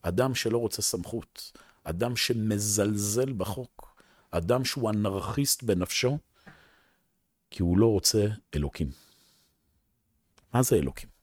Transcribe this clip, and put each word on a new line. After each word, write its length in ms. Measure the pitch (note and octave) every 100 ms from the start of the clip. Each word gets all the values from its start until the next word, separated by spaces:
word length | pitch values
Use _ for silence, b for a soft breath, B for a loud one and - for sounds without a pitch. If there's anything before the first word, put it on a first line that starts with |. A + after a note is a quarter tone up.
אדם 320 | - F2+ B2+ B2
שלא 220 | A2+ A#2
רוצה 240 | A#2 -
סמכות, 680 | - G#2 F2 A#2 - - - B B B
אדם 320 | - E2+ A#2 A#2+
שמזלזל 1160 | - A#2 G#2+ G#2 G#2 G#2 G2+ G#2 G2+ G#2+ C3+
בחוק, 680 | A#2 F#2 G2+ B2+ - - _ b b b
אדם 340 | F2 E2+ B2 B2+
שהוא 240 | - A2+
אנרכיסט 720 | G#2+ G#2 G2 F#2+ A2+ C#3+ -
בנפשו, 540 | A2+ F#2 F2+ - B2 D3 _ b b b b b b b b _ _ _ _
כי 100 | -
הוא 160 | F2 F2+
לא 100 | A2+
רוצה 400 | G#2 - G#2+ G#2 A2 _ -
אלוקים. 360 | C#2+ - C#2 C2+ b b b b b _ _ _ _ _ _ _ _ _ _
מה 100 | A#2+
זה 120 | B2+ A2
אלוקים? 340 | C#2 - - _